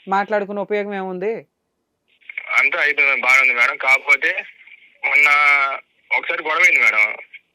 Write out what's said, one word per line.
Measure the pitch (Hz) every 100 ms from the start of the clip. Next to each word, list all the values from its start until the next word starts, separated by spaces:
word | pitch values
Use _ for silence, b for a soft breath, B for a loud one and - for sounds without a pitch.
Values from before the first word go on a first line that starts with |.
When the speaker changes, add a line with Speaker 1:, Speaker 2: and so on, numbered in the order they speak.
| b
Speaker 1:
మాట్లాడుకునే | 196 202 208 196 202
ఉపయోగం | 190 208 202 202
ఏముంది? | 190 185 196 220 147 _ _ _ _ _ _ _ - - - -
Speaker 2:
అంతా | - 175
అయిపోయింది, | 147 143 139 131
బాగానే | 127 135
ఉంది | 127
మేడం. | 120 127 147
కాకపోతే | 135 131 - 135 160 190 - - - - - _ -
మొన్న | - 147 147 143 143 135 131 - _ - -
ఒకసారి | - -
గొడవ | - -
అయింది | - 139
మేడం, | 127 110 107 - - - _